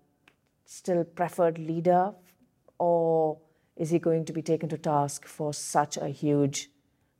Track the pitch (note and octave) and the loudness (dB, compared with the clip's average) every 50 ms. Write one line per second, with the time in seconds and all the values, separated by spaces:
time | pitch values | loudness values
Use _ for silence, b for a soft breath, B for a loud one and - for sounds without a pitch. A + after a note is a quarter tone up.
0 | _ _ _ _ _ _ _ _ _ _ _ _ _ - - - - - F3+ F3 | _ _ _ _ _ _ _ _ _ _ _ _ _ -20 -20 -10 -4 -2 0 0
1 | E3 E3 - - F3+ E3 - - F3+ E3+ D#3+ E3 D#3+ D#3 E3 E3+ E3 F3+ F3+ F3+ | 0 -2 -4 -4 -4 -2 0 2 2 2 2 0 -4 -6 -4 0 2 4 4 4
2 | F#3 G3+ - - _ _ _ _ _ _ _ _ _ _ _ - F3 F3 E3+ E3+ | 2 0 -4 -10 _ _ _ _ _ _ _ _ _ _ _ -2 2 2 2 4
3 | E3 E3 E3 D#3+ D#3+ D#3 D3+ D#3 b b b b b b b - E3+ D3+ E3+ E3 | 2 2 2 2 2 0 -2 -4 b b b b b b b -6 -2 0 0 0
4 | E3 E3+ D#3+ E3 D#3+ D#3 F3 E3 D3+ E3+ D#3+ D#3 E3 D3+ D#3+ D3+ - E3 D3+ C#3+ | 2 2 0 0 -2 -4 -6 -6 -2 -2 -2 -2 -2 -4 -6 -6 -2 0 0 2
5 | C#3+ C#3+ - - - - - - D#3+ D3 D3 - - - - D#3+ D3 D3 - - | 0 0 -4 -8 -14 -16 -10 -8 -6 -6 -6 -6 -8 -2 0 0 0 0 -2 -6
6 | D3 D3+ C#3 - - D3 D3 C#3+ C#3+ C#3 C#3+ - - - _ _ _ _ _ _ | -6 -6 -6 -2 0 2 2 4 2 2 0 -4 -10 -12 _ _ _ _ _ _
7 | _ _ _ _ | _ _ _ _